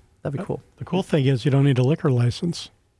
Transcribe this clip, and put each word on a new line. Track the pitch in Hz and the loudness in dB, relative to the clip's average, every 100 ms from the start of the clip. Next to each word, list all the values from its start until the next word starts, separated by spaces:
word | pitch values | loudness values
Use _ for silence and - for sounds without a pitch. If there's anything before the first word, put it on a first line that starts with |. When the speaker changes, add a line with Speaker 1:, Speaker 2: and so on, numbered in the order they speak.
| _ _ | _ _
Speaker 1:
that'd | 147 139 | -8 -6
be | |
Speaker 2:
Uh, | 202 | -6
Speaker 1:
cool. | 135 - _ | -10 -12 _
Speaker 2:
the | |
cool | - 185 | -6 -4
thing | - 160 135 | 0 0 2
is | 127 | 0
you | 147 | 2
don't | 139 | 2
need | 139 123 | 4 4
a | |
liquor | 127 165 151 | 2 2 2
license. | 123 120 - 170 - - _ _ _ | 2 2 0 -6 -6 -12 _ _ _